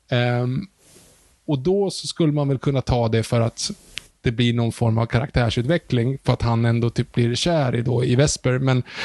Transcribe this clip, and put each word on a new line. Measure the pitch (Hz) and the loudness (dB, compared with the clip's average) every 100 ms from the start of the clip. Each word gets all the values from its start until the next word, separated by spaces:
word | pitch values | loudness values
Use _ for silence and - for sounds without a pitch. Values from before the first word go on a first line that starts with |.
| - | -4
Ehm, | 123 123 120 123 131 196 _ _ - - _ _ _ - | -2 0 0 -2 -4 -8 _ _ -20 -20 _ _ _ -4
och | 143 | -2
då | 151 196 196 | 0 0 0
så | - - | -4 -10
skulle | - 160 | -2 0
man | 147 139 | 2 0
väl | 135 | 0
kunna | 147 135 | 0 -2
ta | - 123 117 | 0 0 2
det | 113 | 0
för | 107 120 | 0 0
att | 113 - - - - - - _ | 0 -4 -10 -10 -14 -16 -16 _
det | 127 | -4
blir | 113 120 | 0 0
någon | 117 117 | 2 -2
form | - 117 113 | 0 0 2
av | 117 | 0
karaktärsutveckling, | 117 139 131 117 123 120 170 - 123 117 135 | 0 0 0 0 0 0 0 0 0 0 -2
för | - | -2
att | 120 | 0
han | 117 117 | 0 2
ändå | 117 117 117 | 2 2 0
typ | - 117 | -2 -4
blir | - 120 | 0 0
kär | 120 175 160 127 | 0 0 0 0
i, | 120 | 0
då, | 123 120 | 0 0
i | 127 123 | 2 4
Vesper. | 147 - 127 127 | 2 2 -2 0
Men | 131 127 - - | 2 0 0 -8